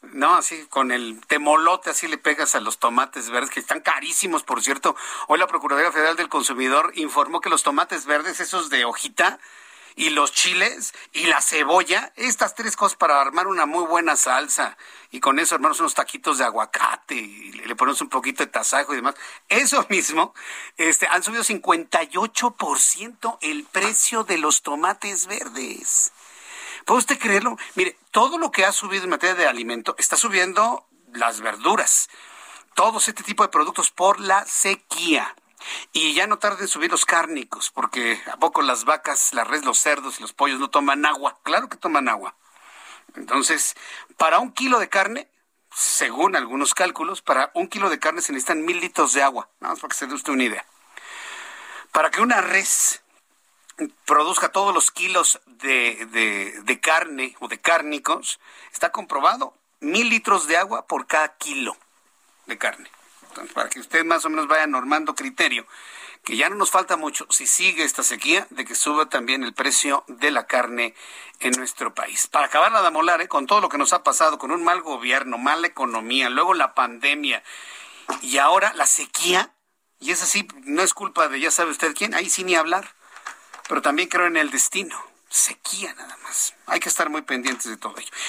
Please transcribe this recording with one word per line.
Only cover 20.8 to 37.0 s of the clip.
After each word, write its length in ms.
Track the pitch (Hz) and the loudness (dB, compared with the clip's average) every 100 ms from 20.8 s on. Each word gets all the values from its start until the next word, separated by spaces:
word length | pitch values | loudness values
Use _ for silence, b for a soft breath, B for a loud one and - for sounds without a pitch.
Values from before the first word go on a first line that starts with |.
| 165 156 175 | 0 2 2
han 160 | 180 | 0
subido 200 | 208 233 | 0 -2
cincuenta 600 | 214 202 - 165 156 170 | -2 -2 0 0 0 -2
y 120 | 156 180 | -2 -4
ocho 360 | 220 - 240 | -4 -2 -2
por 280 | - - 180 | -2 -2 2
ciento 580 | - - 226 226 226 - | 2 0 -8 -8 -8 -4
el 240 | 156 151 151 | -6 -6 -4
precio 580 | 190 196 220 - 226 | -2 0 0 0 0
de 140 | 220 170 | -2 0
los 240 | 151 - | 2 0
tomates 640 | - 147 180 202 208 180 185 | -2 -2 -2 -2 -6 -6 -6
verdes. 840 | 208 262 240 247 - - - - - B B B B B B B | -8 -10 -10 -10 -8 -2 0 0 -4 B B B B B B B
¿Puede 140 | 247 | 2
usted 200 | 220 269 | 2 0
creerlo? 380 | 226 202 240 226 B B | 2 2 0 -4 B B
Mire, 240 | 180 - _ | -2 -4 _
todo 300 | 214 240 339 | 2 4 2
lo 120 | 302 | -2
que 140 | - 190 | 2 2
ha 60 | |
subido 320 | - 202 190 | 2 -2 -4
en 80 | 185 | -2
materia 240 | 151 180 180 | 0 0 2
de 120 | 147 | 2
alimento, 480 | 117 117 117 - - | 0 -4 -6 -6 -2
está 160 | - - | 0 0
subiendo 720 | 233 190 180 185 226 - - _ _ | 2 2 2 2 2 0 -8 _ _
las 280 | 120 117 110 | -2 -2 0
verduras, 680 | 110 107 143 - - - - B B B B B B | -4 0 2 2 4 2 0 B B B B B B
todo 240 | - 214 214 | 2 2 4
este 240 | - 220 | 0 -2
tipo 220 | 202 214 | -2 2
de 60 | 202 | 2
productos 420 | 156 160 180 175 | 2 0 0 -2
por 280 | - 190 202 | 4 4 4
la 260 | 196 196 - | 2 2 2
sequía. 880 | - 196 196 - - 170 139 - - _ - B B B | 0 0 -2 -6 -4 0 2 0 -10 _ -18 B B B
Y 220 | 151 156 | -2 0
ya 120 | 151 202 | 2 0
no 140 | 202 | 0
tarda 220 | 208 190 | -2 -2
en 60 | 196 | -4
subir 200 | 151 170 | -2 0
los 160 | 175 | 0